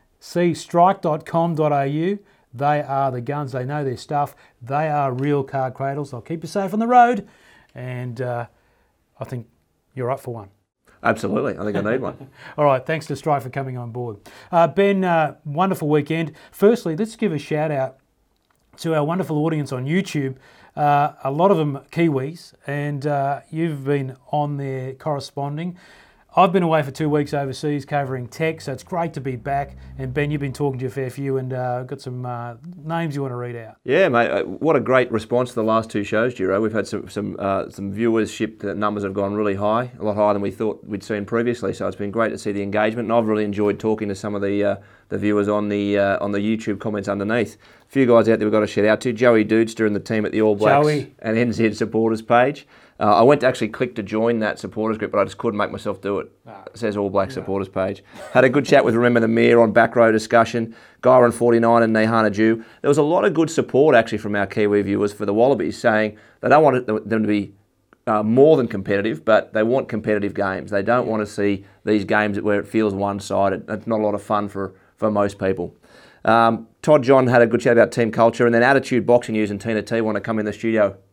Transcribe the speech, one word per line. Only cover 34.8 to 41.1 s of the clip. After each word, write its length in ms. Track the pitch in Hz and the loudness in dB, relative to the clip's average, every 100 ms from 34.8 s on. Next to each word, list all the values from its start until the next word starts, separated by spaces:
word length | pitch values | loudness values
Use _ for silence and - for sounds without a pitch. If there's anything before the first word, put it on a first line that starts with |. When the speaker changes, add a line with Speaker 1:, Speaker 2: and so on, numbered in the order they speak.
| 107 131 123 | 2 2 2
Speaker 2:
response 380 | 113 - 123 123 | -2 -2 -2 -2
to 60 | |
the 100 | 117 | -2
last 240 | 110 113 113 | 0 0 0
two 160 | 107 | -4
shows, 300 | 101 107 123 | -2 -2 -2
Giro. 260 | 127 95 98 | -2 0 0
We've 140 | 110 | 0
had 120 | 110 95 | -2 -4
some, 220 | 107 - | -6 -8
some, 280 | 104 104 - | -8 -8 -4
uh, 320 | 98 98 - | -2 -2 -4
some 200 | - 98 | -10 -8
viewership. 680 | 101 117 113 104 - 107 - | -2 0 2 -2 -4 -6 -6
The 160 | 101 | -8
numbers 280 | 95 104 104 | -4 -4 -4
have 120 | 98 | -4
gone 180 | 98 98 | -2 -2
really 220 | 104 107 | -2 -2
high, 380 | 98 104 113 127 - | -2 0 0 -4 -6
a 60 | |
lot 120 | 107 104 | -4 0
higher 180 | 104 | 2
than 80 | 101 | 0
we 80 | 101 | -2
thought 340 | 98 107 - - | -4 -6 -6 -10
we'd 160 | 101 | -10
seen 220 | - | -6